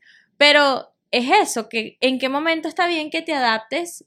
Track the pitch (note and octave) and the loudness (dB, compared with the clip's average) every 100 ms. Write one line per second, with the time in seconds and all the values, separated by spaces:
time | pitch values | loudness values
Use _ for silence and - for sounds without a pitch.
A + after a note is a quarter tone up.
0 | _ _ _ _ C#4+ D4 C#4+ B3+ - _ | _ _ _ _ 4 6 4 0 -6 _
1 | _ A#3+ B3 G4+ D4+ A#3+ A3 A#3 A3 - | _ -2 2 2 2 -2 -6 -6 -8 -2
2 | B3+ C4 C4 C#4 D#4+ E4 D#4+ D#4+ F4 E4 | -2 0 -2 -2 -2 -2 -4 -2 -2 -2
3 | D4+ D#4+ E4 C#4+ A#3+ A3 - D4+ F4 - | -4 -6 -4 -2 0 -2 -4 -8 -8 -12